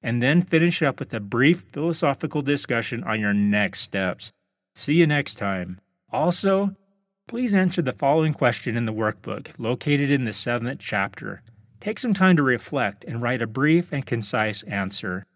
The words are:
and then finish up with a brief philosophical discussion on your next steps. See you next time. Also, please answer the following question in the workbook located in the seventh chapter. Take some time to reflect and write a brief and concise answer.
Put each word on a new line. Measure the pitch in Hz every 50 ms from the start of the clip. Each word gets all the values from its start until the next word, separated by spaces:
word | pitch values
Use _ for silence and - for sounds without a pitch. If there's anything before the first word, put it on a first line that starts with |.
| -
and | 120 120 120
then | 120 131 147 175
finish | 175 - - 160 160 175 170 - 156
up | 143 131 -
with | 135 - -
a | 113
brief | 104 101 110 117 127 147 175 170 - _
philosophical | - 143 147 170 170 160 - 151 139 - - 151 - 151
discussion | 143 139 143 143 - - 127 117 113 - - 117 -
on | - 107 110
your | 107 104 101
next | 104 104 104 104 104 104 95 92 -
steps. | - - - 98 95 92 90 - - - - _ _ _ _ _ _ _ _
See | - - - 147
you | 170 170 156
next | 147 147 139 - -
time. | - 107 101 98 92 90 90 92 92 _ _ _ _ _ _
Also, | - 117 147 175 175 - - 196 190 190 202 202 196 _ _ _ _ _ _ _ _ _ _ _
please | - 233 254 240 202
answer | 196 185 180 160 -
the | 160 127
following | - - - 139 147 160 156 156 147
question | - - 123 120 - - 131 113 120
in | 120
the | 113 107
workbook | 107 110 107 107 - _ 120 107 - - - - -
located | 127 110 127 - - 151 147 139 139 135
in | 143 139 127
the | 117 -
seventh | - - 120 120 120 117 120 135 -
chapter. | - - - 104 98 101 98 - - 107 101 - _ - - _ _ _ _ -
Take | - 202 208 -
some | - 247 208
time | 185 185 185 180 160
to | 147
reflect | 131 123 113 - - - 139 120 101 101 - -
and | - 117 117
write | 120 120 127 123
a | 117 110
brief | 110 131 139 151 160 170 170 -
and | - 139 127
concise | - 123 117 107 - - 120 110 110 104 - -
answer. | 104 104 101 98 95 95 - - 101 90 92 95 _ _